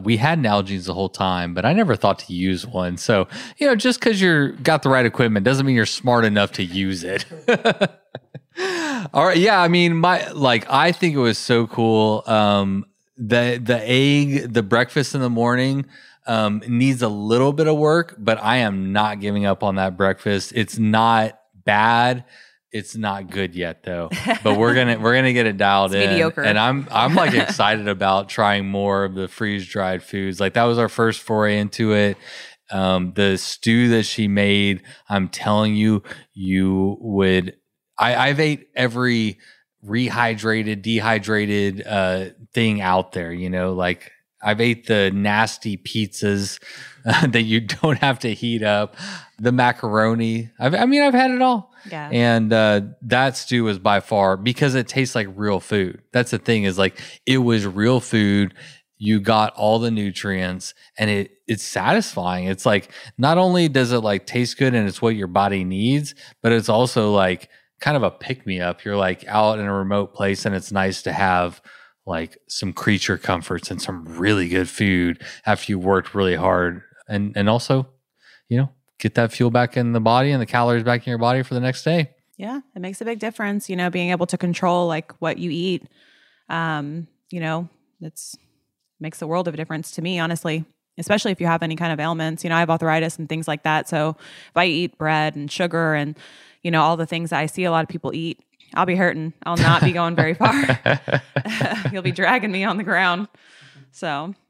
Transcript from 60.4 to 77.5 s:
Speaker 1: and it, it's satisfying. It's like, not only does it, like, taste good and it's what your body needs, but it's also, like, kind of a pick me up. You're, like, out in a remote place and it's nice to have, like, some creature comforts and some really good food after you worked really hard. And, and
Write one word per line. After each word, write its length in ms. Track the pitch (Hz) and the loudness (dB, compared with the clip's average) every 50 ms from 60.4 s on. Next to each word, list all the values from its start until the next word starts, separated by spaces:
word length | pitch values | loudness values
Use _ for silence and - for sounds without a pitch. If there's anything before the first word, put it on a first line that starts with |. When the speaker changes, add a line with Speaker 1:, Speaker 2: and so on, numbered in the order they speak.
| 92 90 90 92 92 - - _ _ - _ - | -2 -4 -6 -8 -10 -14 -18 _ _ -16 _ -4
Speaker 1:
and 120 | 110 107 | -2 0
it, 200 | 104 101 101 - _ _ _ | 0 -2 -2 -6 _ _ _
it's 160 | - 117 101 - | -6 -6 -6 -6
satisfying. 840 | - - 101 92 117 160 226 214 - - - 90 90 90 90 90 | -6 -6 -4 0 0 0 0 0 -4 -6 -6 -4 -4 -4 -4 -4
It's 180 | 92 95 - - | -4 -4 -2 0
like, 240 | 123 107 101 - - - - - - - - | 2 2 0 0 -4 -18 -20 -20 -16 -6 0
not 180 | 120 143 165 175 | 2 2 4 4
only 300 | 185 185 180 180 170 160 | 4 4 4 2 2 2
does 240 | 135 131 127 117 123 | 4 2 2 2 2
it, 60 | 120 | 0
like, 260 | 110 107 101 98 - | 2 0 0 -2 -2
taste 300 | - - 123 123 117 - - | -4 -2 -2 -2 -2 -2 0
good 160 | 139 127 123 | 0 2 2
and 140 | 120 107 98 | 2 0 0
it's 140 | 92 - - | -2 0 0
what 120 | 113 113 | 0 0
your 100 | 107 98 90 | 0 -4 -2
body 360 | 87 101 98 101 101 98 92 | 0 2 2 2 0 -2 -2
needs, 500 | 90 95 95 107 120 135 147 147 143 - - - - - _ - | -4 -4 -2 0 0 0 0 -2 -4 -12 -18 -20 -20 -12 _ 0
but 80 | 117 117 | 2 2
it's 160 | 117 107 - | 2 2 2
also, 420 | 110 110 123 123 - 127 110 104 104 | 2 2 2 2 2 0 2 2 4
like, 360 | 101 95 92 90 87 - - _ _ _ _ _ - | 4 4 2 0 -2 -6 -16 _ _ _ _ _ -6
kind 160 | - 139 151 | -2 0 0
of 60 | 143 113 | 2 0
a 80 | 92 | 0
pick 360 | - - - - 127 127 - | -2 -4 -10 -10 -10 -10 -8
me 120 | 101 92 90 | -8 -6 -4
up. 240 | 87 87 87 - - | -4 -4 -4 -6 -6
You're, 120 | 104 101 | -4 -2
like, 280 | 101 98 92 90 - - - | 0 0 0 -2 -4 -6 -4
out 300 | 104 107 110 107 110 110 | 0 2 2 2 2 0
in 80 | 104 | -2
a 60 | 101 98 | -4 -4
remote 420 | 98 95 95 101 101 101 98 - | -4 -2 -2 0 -2 -2 -2 -6
place 300 | - 104 98 98 95 - | -4 -2 -2 -2 -2 -2
and 80 | 110 98 | -4 -4
it's 180 | 92 85 - 104 | -4 -6 -4 -4
nice 300 | 98 95 95 92 - - | -2 -2 -2 -4 -4 -6
to 100 | 92 82 | -6 -4
have, 480 | 85 98 92 92 90 87 87 85 - _ - - - - _ _ _ - | -2 0 2 2 2 0 -2 -4 -10 _ -20 -20 -20 -20 _ _ _ -12
like, 320 | - 90 82 82 82 _ - _ - | -8 -8 -8 -8 -10 _ -20 _ -14
some 240 | - - - 95 85 | -10 -8 -8 -8 -8
creature 460 | - - - 104 95 - - 98 85 | -4 -2 0 0 0 0 -2 -4 -4
comforts 520 | - - 95 87 85 - 95 85 - - | -2 -2 -4 -4 -2 -6 -8 -8 -8 -8
and 120 | 95 85 - | -10 -10 -8
some 220 | - 92 87 82 80 82 82 | -10 -10 -10 -12 -14 -8 -2
really 300 | 87 104 107 98 90 87 | 0 2 2 2 0 0
good 200 | 87 92 92 82 | 0 0 -2 -2
food 540 | - - 107 101 95 90 87 87 82 - - - - - - | -2 -2 0 2 2 2 2 0 -2 -4 -10 -18 -18 -10 -2
after 260 | - 107 95 - - | -2 -2 -2 -2 -6
you 80 | 104 95 | -6 -4
worked 360 | 90 95 98 95 92 - - | 0 0 0 0 0 -2 -2
really 220 | 101 98 92 87 | -2 0 0 0
hard. 460 | 80 85 92 92 90 90 87 87 90 - _ _ _ - | 0 2 2 2 2 0 -2 -4 -6 -12 _ _ _ -12
And, 300 | - 107 101 101 104 104 | -6 -4 -4 -4 -4 -4
and 140 | 104 98 104 | -2 2 2